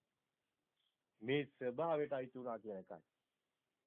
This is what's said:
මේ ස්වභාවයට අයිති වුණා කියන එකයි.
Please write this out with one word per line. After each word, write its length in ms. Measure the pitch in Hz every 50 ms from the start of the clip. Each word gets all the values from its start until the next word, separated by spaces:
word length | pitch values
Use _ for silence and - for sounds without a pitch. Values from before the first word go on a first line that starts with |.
| _ _ _ _ _ _ _ _ _ _ _ _ _ _ _ _ _ _ _ _ _ _ _ -
මේ 240 | 107 120 139 147 139
ස්වභාවයට 680 | 143 - - 127 123 120 139 165 170 160 147 147 143
අයිති 260 | 139 131 131 127 127 127
වුණා 200 | 123 123 117 107
කියන 200 | 104 107 101 95
එකයි. 240 | 92 - 92 80 - _ _ _ _ _ _ _ _ _ _ _ _ _ _ _ _